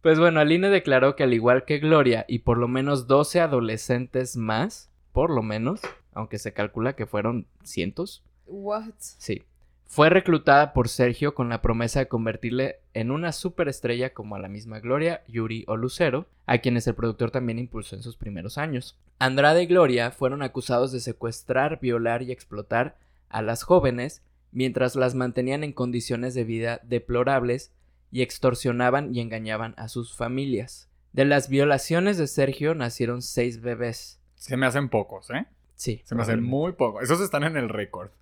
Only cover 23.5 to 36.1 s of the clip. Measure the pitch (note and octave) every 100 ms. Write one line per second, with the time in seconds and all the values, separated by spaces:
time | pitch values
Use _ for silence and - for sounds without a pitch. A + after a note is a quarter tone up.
23.5 | A#2 - F3+ C#3+ A#2+ B2+ - _ _ _
24.5 | B2 C3 B2+ B2+ C3+ B2+ B2+ B2+ A#2+ B2+
25.5 | C#3 D3+ - B2 A#2+ - A#2+ B2 B2+ A2+
26.5 | A2+ A#2 A#2 A#2+ A#2+ - A#2+ B2 C3+ B2
27.5 | B2+ - _ _ _ _ B2 B2 - C3
28.5 | B2 C3 A#2+ B2 C3+ D3+ A#2+ A#2 A2 A2
29.5 | A2 A#2 - A2 B2 A#2 - A#2+ B2+ C#3
30.5 | A2+ B2 - _ _ _ - C#3 C#3+ C3+
31.5 | C#3 C#3+ C#3 - E3 F#3+ F#3+ D3 - C3+
32.5 | C3+ D3 D#3+ A#2+ - A#2+ B2 B2 - B2
33.5 | A2+ A#2+ A2+ A#2 A2+ - - _ _ -
34.5 | C3 C3 C3 C3+ A2+ G2+ F#2+ - B2 -
35.5 | _ _ _ - A2 -